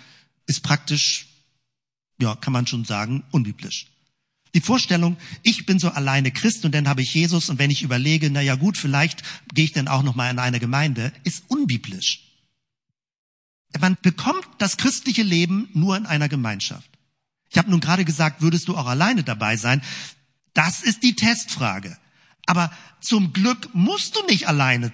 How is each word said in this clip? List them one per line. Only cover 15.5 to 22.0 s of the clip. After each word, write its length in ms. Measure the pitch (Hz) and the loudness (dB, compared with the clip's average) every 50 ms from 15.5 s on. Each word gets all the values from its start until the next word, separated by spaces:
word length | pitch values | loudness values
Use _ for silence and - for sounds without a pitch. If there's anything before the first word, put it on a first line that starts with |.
| 185 196 233 - - | 2 -2 -2 -2 0
nur 220 | 151 156 196 190 | 2 2 2 2
in 120 | 196 220 196 | 0 -2 -2
einer 200 | 160 147 151 143 | 0 0 0 0
Gemeinschaft. 600 | 143 143 123 110 104 98 - - - 95 - _ _ _ _ _ _ _ _ _ _ _ _ _ | 0 0 -2 -2 -2 -4 -6 -8 -8 -10 -16 _ _ _ _ _ _ _ _ _ _ _ _ _
Ich 80 | - - | 2 2
habe 100 | 175 214 | 4 4
nun 100 | 185 170 | 4 2
gerade 260 | 147 151 170 185 190 | 4 2 2 2 2
gesagt, 360 | 156 160 139 160 151 147 - | 0 0 2 0 0 0 2
würdest 260 | 156 165 165 175 - - | 0 2 2 2 0 -2
du 80 | 180 | -4
auch 120 | 165 131 123 | -4 -2 -2
alleine 360 | 123 135 170 214 254 214 143 | 0 2 2 2 2 0 -2
dabei 320 | 127 113 107 110 107 110 110 | -2 -4 -2 0 0 0 0
sein? 260 | 110 120 127 139 131 - - - - - - _ _ _ _ _ _ _ _ | 2 2 2 0 0 -4 -12 -14 -14 -16 -18 _ _ _ _ _ _ _ _
Das 260 | 165 156 170 - - | 0 0 0 0 -2
ist 220 | - 254 208 - - | -2 -2 -2 2 0
die 100 | 247 226 | 0 0
Testfrage. 840 | - - 226 233 226 - - - - 135 110 95 98 95 95 85 - | 2 0 0 0 0 -4 -8 -6 -4 -4 -4 -4 -4 -8 -12 -16 -16